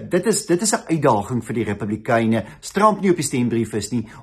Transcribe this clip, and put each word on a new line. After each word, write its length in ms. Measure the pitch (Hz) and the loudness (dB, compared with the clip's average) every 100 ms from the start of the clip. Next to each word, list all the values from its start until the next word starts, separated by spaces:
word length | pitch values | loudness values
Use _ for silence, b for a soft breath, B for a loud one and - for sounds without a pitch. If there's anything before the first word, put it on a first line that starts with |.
| 107 | 0
dit 180 | 180 220 | 0 2
is, 200 | 190 - | 0 0
dit 160 | 175 | 0
is 100 | 226 | 2
'n 180 | - - | -2 -2
uitdaging 520 | 160 139 107 98 123 - | 2 4 2 0 -4 -4
vir 80 | |
die 120 | 117 107 | -4 -2
Republikeine. 760 | 98 104 107 120 117 113 113 B B | -4 -4 -4 0 2 4 0 B B
As 120 | - | -6
Trump 280 | - 214 202 | 2 4 4
nie 100 | 190 | 2
op 100 | 170 | 2
die 60 | 139 | 0
stembrief 480 | 131 120 113 107 110 | 0 0 0 -2 -4
is 120 | - | -4
nie, 100 | 123 107 B | -4 -6 B